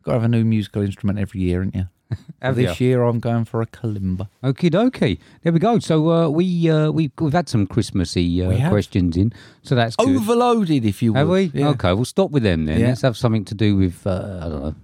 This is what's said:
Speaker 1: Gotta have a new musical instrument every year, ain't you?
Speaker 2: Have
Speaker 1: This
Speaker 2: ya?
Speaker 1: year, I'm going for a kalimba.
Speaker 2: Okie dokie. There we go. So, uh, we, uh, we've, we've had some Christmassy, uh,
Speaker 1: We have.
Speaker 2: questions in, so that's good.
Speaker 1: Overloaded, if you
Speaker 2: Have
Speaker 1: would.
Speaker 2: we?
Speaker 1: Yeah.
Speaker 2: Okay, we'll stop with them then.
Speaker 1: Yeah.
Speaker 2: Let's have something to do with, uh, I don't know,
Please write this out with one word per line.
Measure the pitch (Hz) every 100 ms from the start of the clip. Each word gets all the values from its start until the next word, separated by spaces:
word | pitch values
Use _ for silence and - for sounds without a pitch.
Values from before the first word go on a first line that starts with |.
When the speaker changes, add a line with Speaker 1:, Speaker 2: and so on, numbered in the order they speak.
Speaker 1:
Gotta | - 123
have |
a | 113
new | 117
musical | 110 110 98 107
instrument | 101 98 98 101
every | 98 95
year, | 90 87
ain't | 95
you? | 95 92 _ - - - -
Speaker 2:
Have | 127
Speaker 1:
This | 110 107 87
Speaker 2:
ya? |
Speaker 1:
year, | 127 123
I'm | 120 117
going | 120 117
for | 113 113
a | 113
kalimba. | - 113 104 95 92 98 -
Speaker 2:
Okie | 131 131 175
dokie. | 170 247 - 151 85 - -
There | 170
we | 165
go. | 208 233
So, | - 160 160
uh, | 165 165
we, | 151 185 175 165
uh, | 156 156
we've, | 147 151 -
we've | 160
had | 170 160
some | 113 98
Christmassy, | - 101 101 82 90 87 87
uh, | 90
Speaker 1:
We | 123
have. | 151
Speaker 2:
questions | 107 - 101 87
in, | 85 113 - - _
so | -
that's | 127 113
good. | 113 254
Speaker 1:
Overloaded, | 269 214 240 247 233 180 143
if | 110 98
you | 117
Speaker 2:
Have | 113 156
Speaker 1:
would. | 185 185
Speaker 2:
we? | 139
Speaker 1:
Yeah. | 147
Speaker 2:
Okay, | 123 92
we'll | 92
stop | 127 - 190
with | 143
them | 107 80
then. | 76 92
Speaker 1:
Yeah. | 120
Speaker 2:
Let's | 127
have | 135
something | 110 120 110
to | 98
do | 104 107 98
with, | 95 87 101
uh, | 92 98 92
I | 85
don't | 76
know, | 73 76